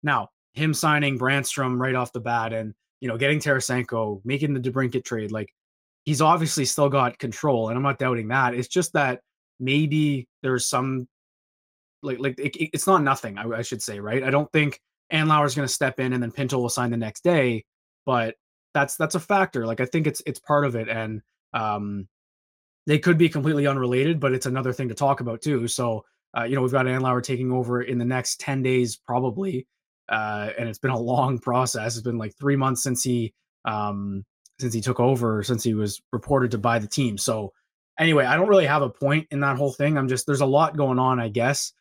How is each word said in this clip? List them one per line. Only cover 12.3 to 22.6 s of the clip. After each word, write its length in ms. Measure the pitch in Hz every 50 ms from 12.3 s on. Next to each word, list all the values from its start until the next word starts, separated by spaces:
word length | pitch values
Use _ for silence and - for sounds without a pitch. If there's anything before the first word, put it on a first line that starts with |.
| 127 -
it, 160 | - 143 -
it, 140 | - 165 151 -
it's 140 | 147 -
not 160 | 190 190 180 147
nothing, 360 | 139 135 - - 113 98 104
I, 60 | 110 117 113 113
I 40 | 120
should 180 | - 131 107
say, 200 | - - 107 101
right? 240 | 101 107 113 135 131
I 60 | 131
don't 200 | 131 143 151 - -
think 280 | 156 151 147 131 - _ _ _ _ _ _ 165
Andlauer's 420 | 156 156 156 156 151 147 143 123
gonna 140 | 147 139 123
step 320 | - - 147 131 127 -
in 120 | 131 131 127
and 100 | 127 123
then 100 | 113 -
Pinto 260 | - 139 127 143 131
will 100 | 120 120
sign 220 | - - 127 120
the 60 | 120
next 260 | 117 113 107 104 - _
day, 420 | 175 175 160 131 123 117 110 - _ _ _ _ _ _ _ _
but 300 | - 131 123 113 113 117 _ _ _ _ _ _ _ _
that's, 220 | 147 143 135 -
that's 180 | - 160 151 -
a 60 | 180
factor. 440 | - _ 208 196 190 175 - 131 113
Like, 160 | 113 113 -
I 40 | 127
think 240 | - - 165 160 151
it's, 140 | - - -
it's 140 | - 131 -
part 240 | _ - 151 147 143
of 100 | 139 117
it, 140 | 117 113 107
and, 340 | 113 113 113 110 110 107 - _ _ _ _ _ -
um, 540 | 117 110 107 104 104 104 101 101 101 98 - _ _ _ _ _ _ _ _ _ _